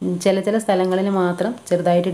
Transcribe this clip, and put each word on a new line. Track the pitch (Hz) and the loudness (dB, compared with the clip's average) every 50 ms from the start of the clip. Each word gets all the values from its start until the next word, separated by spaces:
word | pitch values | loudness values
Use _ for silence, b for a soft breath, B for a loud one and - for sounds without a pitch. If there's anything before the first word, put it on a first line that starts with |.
| - 185 180 175 - | -6 -4 -4 -2 0
ചില | 190 190 196 196 | 0 0 0 0
ചില | 208 214 220 214 | 0 0 0 0
സ്ഥലങ്ങളിൽ | - 190 185 185 185 185 190 190 202 196 190 | 0 0 2 2 2 0 0 0 0 0 0
മാത്രം | 180 180 175 180 170 170 - - - - | 0 0 0 -2 -2 -4 -6 -8 -6 -2
ചെറുതായിട്ട് | 180 175 165 175 175 175 175 190 | -2 0 2 2 2 2 2 0